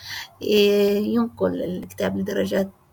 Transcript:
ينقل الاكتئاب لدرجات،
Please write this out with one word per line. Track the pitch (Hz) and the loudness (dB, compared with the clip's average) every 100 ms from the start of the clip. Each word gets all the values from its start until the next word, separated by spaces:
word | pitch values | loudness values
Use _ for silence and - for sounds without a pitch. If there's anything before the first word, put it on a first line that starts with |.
| - - - - - 214 202 202 202 202 | -14 -12 -14 -8 0 4 4 4 4 2
ينقل | 214 233 233 - 190 180 | 0 0 0 0 -2 -2
الاكتئاب | 165 180 - - 95 98 | -4 -6 -10 -4 -2 -2
لدرجات، | 196 202 190 202 196 - _ | -4 -2 -2 -2 -2 -6 _